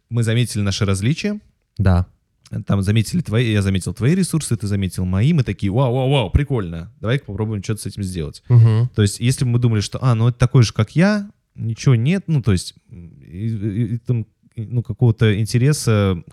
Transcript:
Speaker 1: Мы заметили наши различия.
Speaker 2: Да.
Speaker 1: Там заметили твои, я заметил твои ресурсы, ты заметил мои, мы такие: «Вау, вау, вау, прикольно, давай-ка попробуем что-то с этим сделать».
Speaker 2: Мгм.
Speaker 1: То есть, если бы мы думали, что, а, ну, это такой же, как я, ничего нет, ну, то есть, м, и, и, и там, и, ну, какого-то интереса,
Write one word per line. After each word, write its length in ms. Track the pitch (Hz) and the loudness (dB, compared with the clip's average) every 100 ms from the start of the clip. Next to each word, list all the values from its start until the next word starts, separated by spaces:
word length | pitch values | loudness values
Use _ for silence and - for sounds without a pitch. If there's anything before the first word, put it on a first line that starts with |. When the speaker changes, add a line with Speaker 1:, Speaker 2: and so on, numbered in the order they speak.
| - | -6
Speaker 1:
Мы 120 | 117 | -2
заметили 380 | 113 113 123 107 | 0 0 -2 -2
наши 240 | 101 95 98 | -2 -2 -2
различия. 540 | 95 104 160 208 208 - _ _ - | 0 -2 -2 -4 -6 -10 _ _ -2
Speaker 2:
Да. 260 | 95 90 92 _ _ _ - 110 104 | 2 2 0 _ _ _ -14 -10 -4
Speaker 1:
Там 140 | 101 | -2
заметили 400 | 95 110 101 180 | 0 0 0 -2
твои, 280 | - 110 120 | -2 -2 0
я 80 | 107 | 0
заметил 320 | 98 95 90 | 0 -2 -4
твои 200 | 87 120 | -2 0
ресурсы, 440 | 185 180 160 - 113 | 0 0 -2 -2 -4
ты 100 | 101 | -2
заметил 380 | 101 95 - 92 | -2 -2 -4 -2
мои, 260 | 95 131 | 0 2
мы 120 | 170 | 2
такие: 280 | 120 98 196 | 0 -2 -2
«Вау, 240 | 113 135 127 | 0 0 0
вау, 160 | 131 | 2
вау, 180 | 143 95 | 0 2
прикольно, 600 | - 143 131 90 82 85 - | 0 0 -2 -4 -8 -12 -8
давай-ка 240 | 104 139 - | -4 -4 -4
попробуем 380 | 98 110 107 | -6 -4 -4
что-то 180 | 92 107 | -6 -6
с 40 | - | -8
этим 180 | - | -8
сделать». 400 | 98 90 73 - - | -6 -6 -8 -8 2
Speaker 2:
Мгм. 400 | 123 113 110 123 | 6 6 4 0
Speaker 1:
То 100 | - | 0
есть, 180 | 135 - | 0 0
если 240 | 120 131 127 | -2 0 0
бы 60 | |
мы 80 | 120 | 0
думали, 200 | 120 110 | 0 0
что, 200 | 98 - | -4 -2
а, 120 | 131 113 | 0 2
ну, 120 | 120 | 2
это 100 | - | 2
такой 260 | 123 135 | 4 4
же, 100 | 110 | 4
как 200 | - 107 | 2 -2
я, 360 | 147 190 208 202 - _ - | 2 2 0 -4 -14 _ -10
ничего 400 | 110 110 - 120 | -8 -2 2 2
нет, 300 | 123 196 170 | 2 -2 -2
ну, 140 | 156 | -2
то 100 | 110 | 2
есть, 220 | 90 - - _ | 0 -2 -16 _
м, 180 | 90 85 - | -20 -20 -20
и, 260 | - 85 113 | -16 -10 -6
и, 480 | 110 104 98 110 117 | -6 -4 -4 -4 -4
и 20 | |
там, 260 | - 120 104 _ _ - | -2 -4 -4 _ _ -12
и, 100 | 104 | -6
ну, 180 | 120 | -4
какого-то 500 | - 101 120 - 110 101 | -4 0 2 4 2 2
интереса, 840 | 107 123 131 151 - 107 98 87 - | 0 2 2 0 2 2 2 0 -6